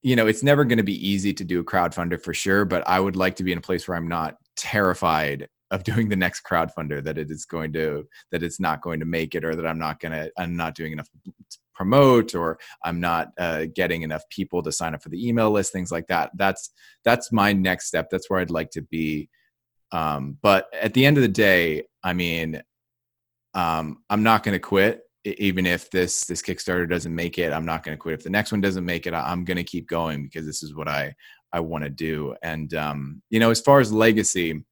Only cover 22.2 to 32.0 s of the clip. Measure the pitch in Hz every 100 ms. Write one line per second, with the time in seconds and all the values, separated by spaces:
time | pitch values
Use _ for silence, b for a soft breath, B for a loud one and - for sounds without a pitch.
22.2 | 87 82 80 76 - _ _ _ _ _
23.2 | _ _ _ 95 85 80 78 76 _ 107
24.2 | 110 110 107 92 - 98 104 113 _ _
25.2 | 104 - 101 90 90 87 - 92 87 -
26.2 | - 87 - 87 - 90 85 87 80 82
27.2 | 85 90 82 76 82 80 82 76 82 78
28.2 | 87 104 104 107 98 92 90 85 87 82
29.2 | 65 87 87 90 85 87 78 82 82 73
30.2 | 71 80 78 73 76 76 76 71 69 -
31.2 | B B _ 87 80 80 73 69